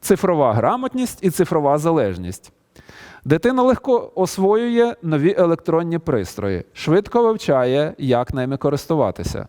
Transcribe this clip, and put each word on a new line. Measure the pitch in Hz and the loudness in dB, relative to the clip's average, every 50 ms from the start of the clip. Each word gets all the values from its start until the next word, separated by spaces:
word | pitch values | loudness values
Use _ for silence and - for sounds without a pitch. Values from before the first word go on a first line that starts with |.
Цифрова | - - 202 175 - 190 175 156 143 123 107 | 2 0 0 2 2 0 2 2 2 2 2
грамотність | 113 107 127 220 - 254 262 - 254 254 233 - - - | 2 2 0 0 0 -4 -6 -6 -4 -6 -6 -6 -2 -2
і | 190 | -2
цифрова | 160 - 185 - - 160 147 143 139 151 | 0 0 -2 0 0 0 2 2 0 2
залежність. | 151 165 165 156 123 101 92 87 90 87 92 - _ - _ _ _ _ _ - - _ - - - - - - _ | 0 0 0 2 0 0 -2 -6 -8 -10 -12 -12 _ -20 _ _ _ _ _ -20 -20 _ -20 -20 -20 -20 -20 -14 _
Дитина | 131 147 170 - 240 254 254 247 | 0 0 2 2 0 2 2 2
легко | 254 254 - - - 254 240 - - _ | 2 2 0 0 0 0 0 0 -4 _
освоює | - 185 175 - - 190 190 208 220 233 240 233 233 240 240 233 - - | -2 -2 -2 -2 -2 0 2 2 2 0 0 2 2 2 2 0 -4 -4
нові | 165 156 151 139 170 - - | -2 0 2 2 2 2 4
електронні | 180 170 165 160 - - 160 160 170 170 165 165 | 2 2 2 0 -2 -2 -2 0 0 -2 -4 -6
пристрої, | 165 - 147 113 95 87 - - 101 101 98 87 - _ _ | -2 -2 -2 -2 -2 -6 -8 -6 -4 -4 -4 -4 -6 _ _
швидко | - - - 156 185 208 - - 233 240 | -10 -2 0 2 2 0 0 0 2 2
вивчає, | 226 226 214 - - 147 131 127 127 127 143 147 156 190 - | 2 0 -2 0 0 0 2 2 2 2 0 0 -2 -4 -6
як | - 131 123 120 123 - - | 0 0 2 2 0 -2 -4
ними | 139 127 123 135 | -4 -4 -4 -4
користуватися. | 131 - 143 139 139 - - 165 156 131 101 90 - 87 - - - - | -2 -2 -2 -2 -2 -4 -2 -2 0 0 -2 -2 -4 -8 -8 -8 -8 -10